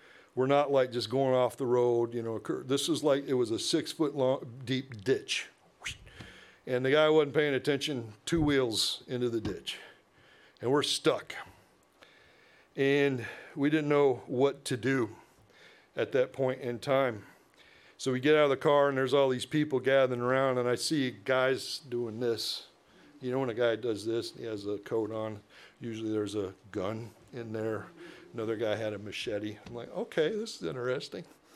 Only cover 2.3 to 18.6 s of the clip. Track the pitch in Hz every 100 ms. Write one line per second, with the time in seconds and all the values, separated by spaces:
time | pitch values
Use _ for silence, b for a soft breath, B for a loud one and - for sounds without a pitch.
2.3 | 110 - 135 131 139 151 147 147 139 139
3.3 | 127 117 120 - 165 156 - 151 143 127
4.3 | 139 131 123 123 131 131 107 98 120 -
5.3 | - - - _ _ - - B B B
6.3 | B B B - 127 131 151 156 156 147
7.3 | 156 147 131 143 139 151 131 113 104 -
8.3 | 170 151 139 123 104 - - - 123 123
9.3 | 113 101 92 - - B B B B B
10.3 | B B B 117 143 143 - 160 123 -
11.3 | - - - _ _ _ b b b b
12.3 | b b b b - 139 143 143 127 110
13.3 | B B - 143 156 147 147 143 123 -
14.3 | 123 135 147 - 127 120 135 110 - -
15.3 | _ _ b b b b - 110 135 131
16.3 | - 131 131 123 120 - 135 135 107 -
17.3 | - _ b b b b b 135 127 143
18.3 | 151 147 131